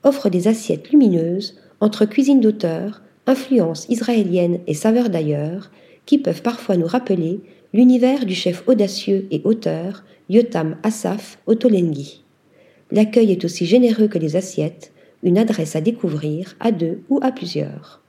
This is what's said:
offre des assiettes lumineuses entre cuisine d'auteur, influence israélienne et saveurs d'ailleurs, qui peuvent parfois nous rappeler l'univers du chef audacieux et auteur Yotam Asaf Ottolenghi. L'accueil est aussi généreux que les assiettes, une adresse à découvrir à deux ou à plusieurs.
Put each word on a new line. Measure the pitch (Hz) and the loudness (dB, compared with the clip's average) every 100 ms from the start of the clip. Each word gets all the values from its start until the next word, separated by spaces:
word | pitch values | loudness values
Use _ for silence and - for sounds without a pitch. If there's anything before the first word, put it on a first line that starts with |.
offre | 277 277 214 | 2 2 -2
des | 180 190 | 0 0
assiettes | 226 - 151 - | 0 -2 -6 2
lumineuses | 294 233 170 165 185 214 - _ _ | 4 6 2 0 -4 -8 -16 _ _
entre | 214 - 214 | -2 2 0
cuisine | - 269 269 | 2 4 4
d'auteur, | 220 214 170 160 196 214 _ _ - | 4 0 -4 -4 -8 -12 _ _ -2
influence | 262 - 254 165 165 - | -2 2 0 0 -4 -4
israélienne | 240 233 226 185 180 175 175 - | -4 0 0 2 0 0 -2 -4
et | |
saveurs | 151 220 226 240 | -2 0 2 0
d'ailleurs, | 170 151 147 151 185 - _ _ _ - | -2 -2 -2 -4 -8 -14 _ _ _ 0
qui | 294 | 0
peuvent | 175 175 | 0 -2
parfois | 233 233 - 185 | -4 -6 -2 0
nous | 170 | 0
rappeler | 247 247 185 160 202 - _ _ | -2 -2 -2 -2 -6 -10 _ _
l'univers | 208 247 254 254 277 | 4 6 6 2 0
du | 220 | -2
chef | 180 180 175 - | -2 -4 -2 0
audacieux | 233 196 - - 196 190 | 2 2 -2 -2 -2 -2
et | 151 | -4
auteur | 190 226 165 160 175 208 _ _ - | -2 -2 -2 -4 -8 -12 _ _ 0
Yotam | 208 233 180 160 - | 2 2 -2 -4 -4
Asaf | 220 220 180 208 - - - | -6 -4 -6 -6 -10 -14 -2
Ottolenghi. | 226 247 196 170 139 139 - _ _ _ _ _ _ _ | 0 2 2 0 -4 -10 -16 _ _ _ _ _ _ _
L'accueil | 208 214 233 220 | 0 2 4 4
est | 185 | 2
aussi | 175 - 170 | -2 -4 2
généreux | 240 240 220 214 | 4 4 2 0
que | 175 | 0
les | 160 170 | -2 -4
assiettes, | - - 151 - - _ _ _ | -4 -6 -6 -8 -20 _ _ _
une | 180 185 | 2 2
adresse | 226 214 156 156 | 2 -2 -2 -2
à | |
découvrir | 170 233 175 156 151 151 190 - | -2 -2 -4 -4 -6 -6 -10 -4
à | 226 | -2
deux | 185 165 175 - | -2 -4 -4 -4
ou | 277 | 0
à | 262 | 0
plusieurs. | 254 175 - - - - - | -4 -8 -6 -8 -10 -20 -20